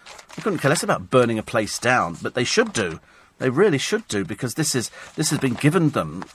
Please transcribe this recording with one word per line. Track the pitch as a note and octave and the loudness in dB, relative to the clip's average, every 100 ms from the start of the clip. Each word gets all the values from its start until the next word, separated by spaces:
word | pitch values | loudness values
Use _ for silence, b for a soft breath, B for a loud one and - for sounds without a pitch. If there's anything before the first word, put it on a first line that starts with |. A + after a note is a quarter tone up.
| B B B - | B B B -6
They | |
couldn't | A3 D#3+ | -4 0
care | C#3 | 2
less | E3 | 2
about | - F#2 F2+ | 0 -2 2
burning | C3 A#2+ A2 | 4 4 0
a | |
place | - A#2 G#2 - | -2 -2 -2 -2
down, | A#2 B2 F2 E2 | 2 2 0 -4
but | A2 | -6
they | B2 | -2
should | B2 - A3+ | 0 2 0
do. | A#2 F#2 D#2+ b b b - | 0 -4 -6 b b b -4
They | B2+ | 0
really | B2+ G#3 C#3 | 4 4 2
should | - A3 - | 0 -4 -2
do, | G#2 | -4
because | F2+ G2+ B2 | -4 -4 -6
this | - D3+ | -2 -2
is, | C3 A2 B B | 0 -4 B B
this | - D#3+ | -4 -2
has | D#3 | 0
been | C3+ | 0
given | A2 D3 F3+ D#3 | 2 4 4 2
them, | G#2+ D#2+ E2+ - | 2 -4 -6 -12